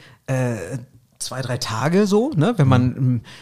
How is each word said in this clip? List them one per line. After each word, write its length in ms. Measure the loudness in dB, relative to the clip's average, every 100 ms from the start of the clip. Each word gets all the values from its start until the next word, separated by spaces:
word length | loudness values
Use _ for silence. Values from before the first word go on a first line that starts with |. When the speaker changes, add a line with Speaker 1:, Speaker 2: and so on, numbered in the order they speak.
| -12 -18 -6
Speaker 1:
äh, 500 | -2 -2 -4 -6 -10 -12 _ _ _
zwei, 240 | -10 -8
drei 160 | -6 -6
Tage 500 | -4 -2 0 2 4
so, 240 | 2 2
ne, 200 | 2 0 2
wenn 120 | 4
man, 180 | 4 2
Speaker 2:
Mhm. 40 | 0
Speaker 1:
ähm, 240 | 0 -2 -6 -20